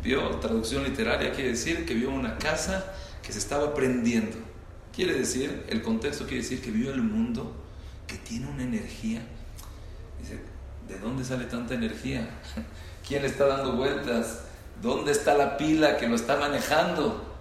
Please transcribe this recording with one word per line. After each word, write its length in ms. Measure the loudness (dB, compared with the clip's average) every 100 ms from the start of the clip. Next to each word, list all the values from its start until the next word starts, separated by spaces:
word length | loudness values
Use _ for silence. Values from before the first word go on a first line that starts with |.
Vio, 260 | 2 2 2 0
traducción 420 | 0 0 2 0
literaria, 480 | 0 0 2 2 0
quiere 200 | 0 0
decir 340 | 0 0 0 0
que 80 |
vio 160 | 0 0
una 280 | 0 -2 -2
casa 460 | 0 0 0 -2 -4 -10 -10 -12
que 100 | -8
se 80 | -6
estaba 340 | -2 0 2
prendiendo. 600 | 4 4 4 4 4 2 -4 -10 -14 -16 -16 -14
Quiere 200 | 0 2
decir, 520 | 2 2 0 -2 -4 -2
el 120 | -2
contexto 440 | 0 0 0 -2 -2
quiere 180 | -2
decir 180 | -2 -4
que 100 | -2
vio 200 | 0 0
el 100 | 2
mundo 540 | 2 2 2 0 -4 -8 -12 -12 -12 -12 -10
que 120 | -10
tiene 300 | -6 -6 -6
una 160 | -4
energía. 580 | -2 -2 -2 -6 -4 -4 -6 -10 -12 -12 -12 -12 -12 -12 -12 -12
Dice, 200 | -10 -10 -10 -12 -12 -12 -10
"¿de 120 | -6
dónde 240 | -4 -4
sale 220 | -2 -2 -2
tanta 280 | -4 -2
energía? 560 | -2 -2 -2 -4 -2 -4 -8 -8 -8
<laughs> 520 | -8 -10 -12 -12 -2
¿Quién 160 | 0
le 40 | 0
está 160 | 6 6
dando 280 | 6 2 2
vueltas? 680 | 2 2 2 2 2 -4 -10 -14 -14 -4
¿Dónde 300 | 0 2 4
está 220 | 4 6
la 240 | 6 6 4
pila 400 | 4 6 6 6
que 100 | 4
lo 80 | 2
está 220 | 4 2
manejando?". 960 | 4 0 4 4 4 4 2 0 -6 -10